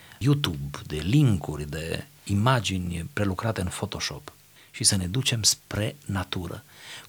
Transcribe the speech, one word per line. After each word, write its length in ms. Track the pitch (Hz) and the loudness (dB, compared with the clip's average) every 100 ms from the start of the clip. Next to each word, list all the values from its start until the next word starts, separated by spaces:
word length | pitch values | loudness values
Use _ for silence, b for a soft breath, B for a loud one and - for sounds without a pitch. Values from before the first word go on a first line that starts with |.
| B B | B B
YouTube, 600 | 127 147 120 73 71 71 - | 2 2 2 -2 -6 -8 -8
de 100 | 76 | -4
linkuri, 720 | 82 143 135 92 - 76 76 | 2 6 6 4 0 -6 -6
de 360 | 78 80 82 - - | -6 -6 -6 -8 -14
imagini 840 | - 101 110 127 90 92 90 85 82 | -2 2 4 4 2 -2 -2 -4 -4
prelucrate 480 | - 101 90 110 104 | -2 -2 0 -2 -2
în 60 | 92 | -4
Photoshop 640 | - 101 - - - - - _ b b | -4 -6 -6 -8 -8 -14 -20 _ b b
și 140 | - | -2
să 120 | 113 98 | 2 2
ne 100 | 87 | 2
ducem 360 | 113 - 117 | 0 0 2
spre 540 | 101 - - 101 107 - | 2 0 -2 -2 -2 -4
natură, 600 | - 98 90 95 85 - - B B B | -4 -2 -2 -4 -6 -8 -12 B B B